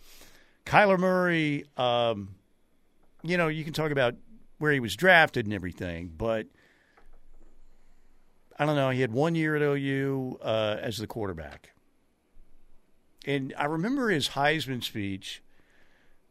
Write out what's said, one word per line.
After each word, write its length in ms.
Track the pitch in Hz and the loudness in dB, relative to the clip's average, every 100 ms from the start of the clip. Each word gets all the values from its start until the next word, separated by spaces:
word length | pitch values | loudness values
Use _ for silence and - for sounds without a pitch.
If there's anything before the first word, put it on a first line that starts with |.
| - - - - - _ - | -20 -20 -20 -20 -20 _ 2
Kyler 320 | 151 202 185 | 6 6 6
Murray, 680 | 185 185 180 165 151 143 - - | 4 2 2 2 2 -2 -6 -2
um, 600 | 123 120 117 107 98 98 _ _ _ _ _ _ - - | 0 2 2 0 -6 -14 _ _ _ _ _ _ -20 -12
you 140 | 160 180 | -4 0
know, 120 | 165 | 0
you 160 | 156 | -2
can 80 | 156 | -6
talk 180 | 151 156 | -4 0
about 240 | 143 123 123 - - - - | 2 2 0 -10 -20 -20 -4
where 140 | 151 | 0
he 80 | 143 | 2
was 140 | 113 | 0
drafted 520 | 107 185 175 151 127 107 | 2 6 8 6 4 -2
and 80 | |
everything, 580 | 104 90 - 90 85 87 80 | -2 -4 -6 -6 -6 -8 -6
but 300 | 113 113 110 _ _ _ _ _ - - - - - - - - - - - - - _ _ - | -2 -2 -4 _ _ _ _ _ -20 -20 -20 -20 -20 -20 -20 -20 -20 -20 -20 -20 -20 _ _ -2
I 80 | 147 | 0
don't 100 | 147 | 2
know. 140 | 135 | 2
He 100 | 127 | 2
had 120 | 127 | 0
one 220 | 110 160 | 2 0
year 220 | 165 156 151 | 2 0 0
at 60 | |
O 120 | 147 | 0
U, 640 | 143 139 135 139 135 127 - | 0 -2 -2 -2 -2 -4 -6
uh, 340 | - 110 107 107 | -2 0 0 -2
as 180 | 123 101 | -4 -6
the 80 | 107 | -8
quarterback. 640 | - 101 82 73 71 - _ _ _ _ _ _ - - - - - _ _ _ _ - | -6 -6 -8 -12 -16 -20 _ _ _ _ _ _ -20 -20 -20 -20 -20 _ _ _ _ -4
And 280 | 139 135 - | -4 -4 -4
I 80 | |
remember 460 | 147 160 196 277 240 | -2 -2 -2 0 0
his 200 | 170 123 | 0 0
Heisman 520 | - 143 160 127 127 | 0 2 0 -2 -6
speech 600 | - 113 101 98 - - - - _ _ - _ - - _ | -6 -6 -6 -6 -10 -16 -18 -20 _ _ -20 _ -20 -20 _